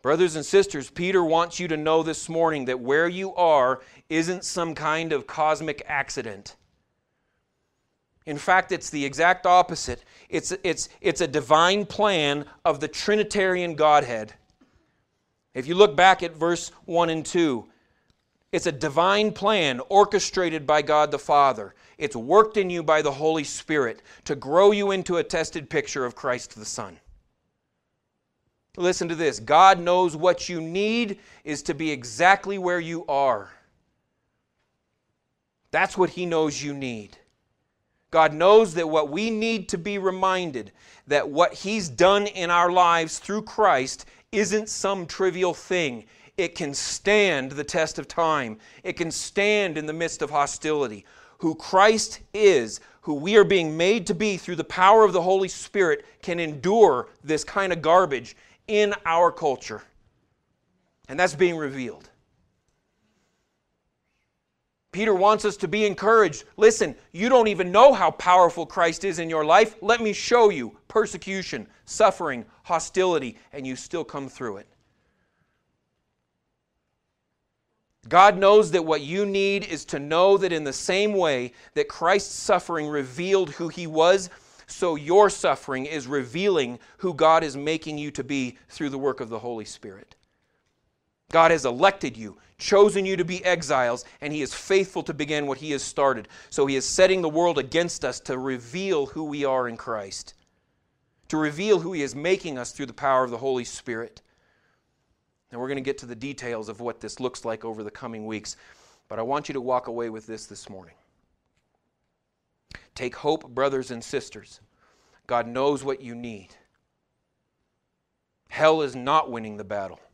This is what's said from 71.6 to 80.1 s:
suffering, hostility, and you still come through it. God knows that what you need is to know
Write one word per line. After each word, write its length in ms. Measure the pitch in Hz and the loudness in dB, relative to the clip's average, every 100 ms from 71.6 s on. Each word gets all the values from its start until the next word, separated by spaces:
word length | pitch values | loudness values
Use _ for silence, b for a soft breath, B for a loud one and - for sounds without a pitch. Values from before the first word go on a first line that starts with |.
| 101 b - | -12 b -16
suffering, 580 | - 220 - 165 123 107 b | 2 2 2 -6 -6 -10 b
hostility, 720 | - 170 - - 185 165 127 107 b | -6 -6 -4 -2 0 0 -4 -12 b
and 140 | 143 131 | -14 -12
you 80 | |
still 300 | 127 - 170 | -12 -10 -10
come 240 | 147 147 135 | -8 -10 -14
through 300 | - 123 98 | -12 -10 -10
it. 80 | 107 _ _ _ _ _ _ _ _ _ _ _ _ _ _ _ _ _ _ _ _ _ _ _ _ _ _ _ _ _ _ _ _ _ 113 | -16 _ _ _ _ _ _ _ _ _ _ _ _ _ _ _ _ _ _ _ _ _ _ _ _ _ _ _ _ _ _ _ _ _ 2
God 300 | 160 202 190 | 8 8 8
knows 320 | 196 208 190 | 6 6 6
that 140 | 175 | 0
what 180 | 160 156 | 0 -2
you 240 | 143 180 202 | -2 -4 -2
need 380 | 196 196 196 | 0 0 -2
is 200 | - 156 - | -6 -10 -8
to 120 | 151 | -8
know 400 | 143 | -2